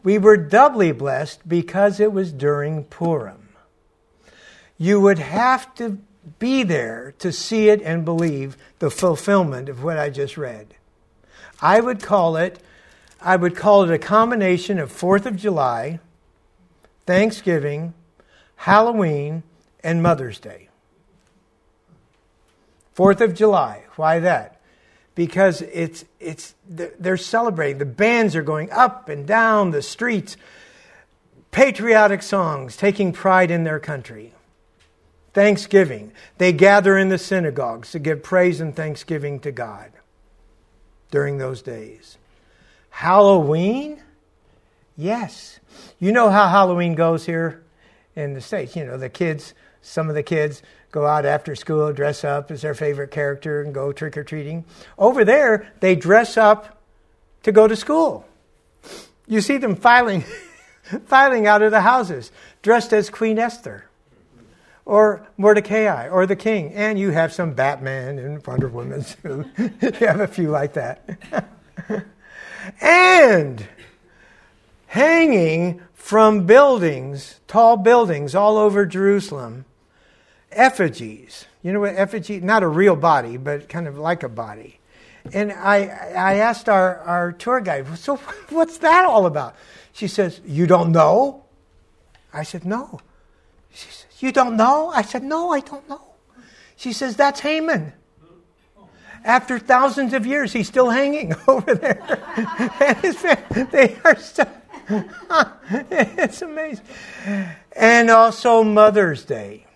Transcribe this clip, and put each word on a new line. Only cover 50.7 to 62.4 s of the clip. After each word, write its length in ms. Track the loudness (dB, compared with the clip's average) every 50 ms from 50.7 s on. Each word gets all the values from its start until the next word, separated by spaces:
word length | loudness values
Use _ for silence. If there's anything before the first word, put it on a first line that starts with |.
| _ _ _ _
go 160 | -6 -2 0
out 180 | 0 0 0 0
after 320 | -2 -2 -2 -4 -8 -14
school, 340 | -12 -8 -4 -2 -2 -2 -2 -2
dress 280 | -4 -4 -4 -4 -6
up 280 | -6 -6 -6 -6 -8 -10
as 100 | -14 -10
their 140 | -8 -10 -8
favorite 360 | -4 -6 -6 -4 -6 -10 -10
character, 520 | -8 -6 -6 -6 -6 -8 -8 -8 -6 -6
and 100 | -8 -8
go 200 | -8 -8 -8 -8
trick-or-treating. 760 | -8 -8 -10 -10 -10 -12 -12 -10 -12 -12 -10 -10 -12 -12 -14 _ -20 -20 -20 -20 _ 2
Over 260 | 2 4 4 4 4
there, 480 | 4 4 4 4 2 2 0 -2 -12 _ _
they 160 | 0 2 2
dress 400 | 2 2 4 6 6 4 4 0
up 460 | 4 4 4 4 2 -2 -20 _ _ _ _ _ _ _ _ _ _ _ _ _ _ -2
to 80 | 4
go 140 | 6 6 6
to 80 | 6 4
school. 520 | -2 -2 -2 0 2 2 0 -2 -6 -14 _ _ _ _ _ _ _ _ _ _ _ _ -20 -20 -20 -20 _ _ _ _
You 140 | -2 -2 -2
see 160 | 0 0 -2
them 180 | -2 -2 -4 -4
filing, 480 | 2 4 4 4 6 4 2 -2 -4 -6 -8 -16 -20 -20 -20 -20 _ _
<laughs> 420 | _ _ _ _ -12 -12 -12 -4
filing 400 | _ 4 4 4 4 2 2 4
out 160 | 4 4 4
of 80 | 4 4
the 100 | 2 4
houses, 500 | 4 4 2 2 -2 -4 -8 -12 -12 -16 _ -20